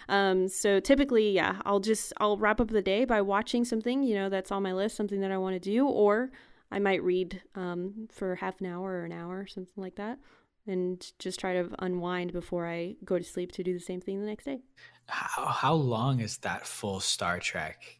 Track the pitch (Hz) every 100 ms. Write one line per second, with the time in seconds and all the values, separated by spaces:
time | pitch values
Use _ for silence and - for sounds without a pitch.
0 | - 202 196 185 185 - 208 196 190 277
1 | 277 233 214 190 175 190 - 202 202 214
2 | - - 208 202 214 220 220 220 190 196
3 | 247 220 202 196 220 240 240 226 240 262
4 | 269 202 196 190 190 196 190 185 208 -
5 | 208 196 190 190 185 185 185 220 277 -
6 | 208 208 262 - - - _ 196 202 185
7 | 180 180 180 185 - 196 180 175 180 214
8 | 220 - 190 180 190 185 185 175 190 185
9 | 170 170 170 185 196 - 185 - 185 -
10 | 208 269 - - _ _ - 185 180 180
11 | - - 185 180 190 180 175 - 185 180
12 | 175 180 175 180 170 175 170 170 175 -
13 | - 180 175 - 180 - 185 180 170 180
14 | 180 196 208 214 - 269 - _ - -
15 | - - - - - - 135 160 135 113
16 | 127 127 107 - 98 90 - - 107 95
17 | - - 90 90 - 90 78 - - -